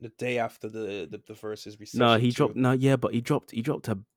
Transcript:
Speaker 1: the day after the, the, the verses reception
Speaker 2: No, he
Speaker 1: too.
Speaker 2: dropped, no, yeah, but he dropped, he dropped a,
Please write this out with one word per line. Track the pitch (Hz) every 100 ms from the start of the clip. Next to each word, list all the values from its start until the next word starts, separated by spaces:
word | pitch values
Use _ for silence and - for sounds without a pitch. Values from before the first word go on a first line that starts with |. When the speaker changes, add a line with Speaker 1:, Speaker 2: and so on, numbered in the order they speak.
Speaker 1:
the | 113
day | - 123 120
after | 113 - 113
the, | 110 107 101 82
the, | 101 -
the |
verses | 107 107 107 - 104
reception | 104 117
Speaker 2:
No, | 120 113
he | 123
Speaker 1:
too. | 120
Speaker 2:
dropped, | 147 117
no, | 127
yeah, | 131 135 135
but | -
he | 117
dropped, | 117 147 -
he | 113
dropped | 123 - -
a, | 104 -